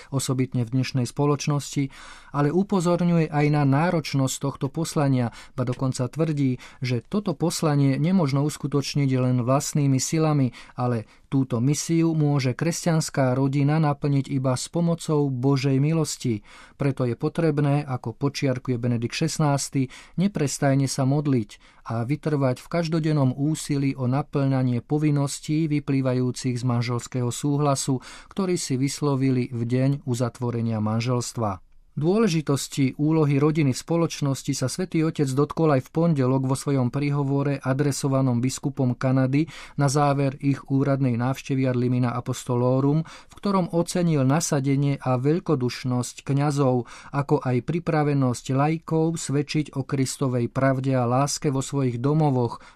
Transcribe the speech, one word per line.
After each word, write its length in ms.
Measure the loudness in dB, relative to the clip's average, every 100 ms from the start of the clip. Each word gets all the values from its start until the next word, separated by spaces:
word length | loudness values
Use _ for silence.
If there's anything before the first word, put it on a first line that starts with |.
| -6
osobitne 560 | -4 -2 0 0 -2
v 80 | -2
dnešnej 320 | -2 0 -2
spoločnosti, 880 | -2 0 0 0 0 -2 -2 -4 -4 -6 -20 -20 -10
ale 160 | -2 0
upozorňuje 800 | 2 2 2 2 2 4 2 2
aj 180 | 2 2
na 160 | 4 4
náročnosť 680 | 4 2 0 -2 0 0 -2
tohto 320 | -6 -4 -6
poslania, 560 | -4 -4 0 2 2 0 -6 -14
ba 160 | -6 -4
dokonca 400 | -2 -2 -2 -4
tvrdí, 480 | -2 -2 0 0 -2 -8 -8
že 240 | -4 -4
toto 320 | -4 -4 -2 -2
poslanie 640 | -2 0 0 2 2 2
nemožno 480 | 2 2 2 0 -2
uskutočniť 640 | -4 -4 -2 -2 0 2
len 320 | 2 2 2
vlastnými 560 | 2 0 0 0 2 2
silami, 560 | 0 0 2 2 0 -2 -16
ale 320 | -6 -2 -2 -6 -16 -4
túto 320 | 0 0 0
misiu 560 | 0 0 0 2 2 2
môže 400 | 2 2 0 0
kresťanská 800 | -2 -2 0 0 0 0 2 2
rodina 400 | 2 2 2 2
naplniť 560 | 2 0 0 0 0
iba 240 | -2 0 -2
s 160 | -2
pomocou 560 | -2 0 0 0 0 0
Božej 480 | 0 2 2 2 2
milosti. 640 | 2 2 -2 -2 -2 -4 -6 -20 -18 -4
Preto 240 | -2 0
je 80 | -2
potrebné, 720 | 0 -2 0 0 2 2 2
ako 320 | 0 -6 -6 -2
podčiarkuje 640 | -4 0 -2 -2 -2 -2
Benedikt 400 | -2 -2 -2 -2
Šestnásty, 720 | -4 0 0 0 -2 -2 -4 -6 -12 -2
neprestajne 720 | -2 0 -2 0 2 2 0
sa 160 | 0
modliť 800 | 0 0 2 0 -2 -10 -20 -20 -8
a 160 | -6 -4
vytrvať 560 | -4 -2 0 0 -2
v 60 | -4
každodennom 680 | -4 -2 0 0 2 2 2
úsilí 560 | -2 -2 -2 -2 -2 -2
o 80 | -2
naplňanie 760 | -2 -2 -2 0 2 0 -2
povinností 880 | -2 0 2 2 0 -4 -4 -2 0
vyplývajúcich 840 | -2 0 0 0 0 0 -2 -4
z 100 | -2
manželského 640 | 0 0 0 -4 -4 -4 -4
súhlasu, 720 | -2 -2 0 2 0 0 -2 -4 -20 -14
ktorý 240 | -4 -2
si 240 | -2 -2 -2
vyslovili 720 | -2 -2 -2 0 2 0 -2
v 140 | -4 -2
deň 240 | 0 0 0 -2
uzatvorenia 720 | -2 -2 -4 -4 -2 -2 -2
manželstva. 800 | 0 0 0 -2 -4 -4 -4 -4 -12 -20 -14
Dôležitosti 1040 | -4 0 2 2 2 0 -2 -2 0 0 2
úlohy 400 | 0 2 4 4
rodiny 400 | 2 2 2 0
v 60 |
spoločnosti 720 | -2 0 0 -2 -4 -4 -4 -4
sa 80 |
Svätý 400 | -4 -4 -4 0
Otec 240 | 0 0 0
dotkol 480 | 2 0 2 2 2
aj 80 |
v 80 | 0
pondelok 560 | 0 2 2 2 2 0
vo 80 | -2
svojom 320 | 0 0 0
príhovore 720 | 0 -2 0 0 0 0 -2
adresovanom 800 | -2 0 0 0 0 2 2 2
biskupom 560 | 0 -2 -6 -2 -2 0
Kanady 480 | 2 2 2 2 0 -6 -12 -2
na 160 | 0
záver 400 | 2 2 2 0 0
ich 240 | -2 -2 0
úradnej 480 | 0 2 2 0 0
návštevy 480 | -2 -4 -4 0 0
ad 80 | 0
limina 400 | 0 2 0 -2
apostolorum, 880 | -6 -6 -2 0 2 2 4 2
v 300 | -2 -10 -20 -8
ktorom 320 | -2 0 0 -2
ocenil 480 | 0 0 2 4
nasadenie 720 | 4 2 2 0 2 2 2 0
a 160 | 0 0
veľkodušnosť 1040 | 2 0 0 0 0 -4 -2 -2 -2 -8
kňazov, 640 | -2 0 0 2 2 2 -2 -12 -8
ako 320 | -4 0 0
aj 160 | 2 -2
pripravenosť 840 | 0 -4 0 0 2 2 2 0 -2 0
laikov 640 | 2 0 -2 0 0 -2
svedčiť 560 | -2 -2 0 -2 -4 -4
o 80 |
Kristovej 640 | -4 -2 -2 -2 -2 0 -2
pravde 480 | 0 0 2 0 0
a 80 |
láske 480 | 2 2 0 -2 -2
vo 80 | -2
svojich 400 | -2 -2 -2 0
domovoch 640 | 0 2 2 2 0 -4 -18